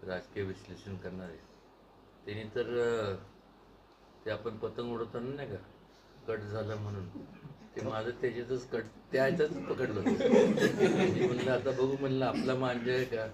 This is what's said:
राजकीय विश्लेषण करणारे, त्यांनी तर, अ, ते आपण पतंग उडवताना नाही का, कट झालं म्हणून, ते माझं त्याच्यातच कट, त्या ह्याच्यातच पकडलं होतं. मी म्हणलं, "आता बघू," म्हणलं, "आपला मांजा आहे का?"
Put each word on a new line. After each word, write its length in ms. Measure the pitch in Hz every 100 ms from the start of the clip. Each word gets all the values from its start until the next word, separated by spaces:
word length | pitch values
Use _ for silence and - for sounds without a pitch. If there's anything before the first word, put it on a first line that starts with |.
राजकीय 380 | 95 90 - 104
विश्लेषण 540 | 98 95 - 90 101 95
करणारे, 400 | 92 92 90 80 - - - - - - - -
त्यांनी 200 | - 107
तर, 340 | 110 123 113 120
अ, 360 | 117 117 104 92 - - - - - - - - - -
ते 60 | 110
आपण 260 | 104 117 107
पतंग 360 | 113 - 120
उडवताना 420 | 117 113 120 123
नाही 140 | 143 131
का, 80 | 98 - - - - - - -
कट 100 | 110
झालं 380 | 104 110 104 110
म्हणून, 320 | 104 101 90 - - - 143 - - -
ते 60 |
माझं 280 | 110 110 113
त्याच्यातच 600 | 120 127 117 120 131 -
कट, 120 | 117 110 - -
त्या 120 | 131
ह्याच्यातच 420 | 135 170 151 - -
पकडलं 340 | - 127 202
होतं. 280 | 247 208 - - - - - - - - 190
मी 140 | - 123
म्हणलं, 240 | 123 127
"आता 200 | 123 135
बघू," 260 | 127 131 135
म्हणलं, 260 | 139 131 127
"आपला 280 | 117 127
मांजा 380 | 131 131 120 117
आहे 120 | 127
का?" 220 | 127 113 110